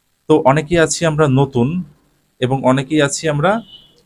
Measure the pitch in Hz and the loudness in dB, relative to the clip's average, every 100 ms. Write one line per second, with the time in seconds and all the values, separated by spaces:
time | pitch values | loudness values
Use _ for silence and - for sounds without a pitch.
0 | _ _ - 151 123 147 151 170 156 - | _ _ 0 2 4 0 0 0 0 0
1 | 165 151 147 131 139 120 131 180 - _ | -2 0 2 2 2 0 -2 -2 -8 _
2 | _ _ _ _ 127 135 127 127 131 151 | _ _ _ _ -4 -2 0 0 0 0
3 | 143 - 160 147 175 226 - - _ _ | 0 -2 -4 -2 -2 -2 -6 -20 _ _